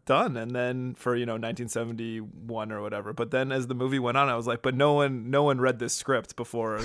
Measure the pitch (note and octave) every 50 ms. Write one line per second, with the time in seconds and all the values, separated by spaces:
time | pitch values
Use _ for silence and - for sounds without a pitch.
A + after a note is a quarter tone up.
0 | _ - C3 D#3+ A#3+ G3 B2+ A#2 A2+ A#2+ B2 B2+ B2 B2 B2+ B2+ B2+ B2+ B2 -
1 | - B2 A#2+ A#2+ A#2+ A#2+ A2+ A2+ A#2 A2+ A2+ - A#2+ A2 - A#2 A#2 A#2 A#2 A2+
2 | A2+ A2+ A2+ A2+ G#2+ - - - G#2 A#2 A2+ A2 G#2+ A2 A2 G#2 G#2 G#2+ G#2+ G#2
3 | G2+ G#2 G#2+ - A#2 A#2 C3 B2+ C3+ C3+ C3+ C3+ B2 B2 B2+ A#2+ B2+ C3 C#3 C3+
4 | A#2+ A#2+ A#2+ C#3 C#3 C3+ A#2+ A#2 A#2 B2 A#2+ - - C3 B2+ B2 C#3+ D3 D3 D3
5 | C#3+ C#3 C3 A#2+ A2 B2 C3+ C#3+ D3 C#3+ C3+ B2 B2+ C3 B2 A2 A#2+ A2 - -
6 | - C#3 C3 A2+ G#2+ - - - A#2 - - A#2 A2+ A2 G#2+ G#2+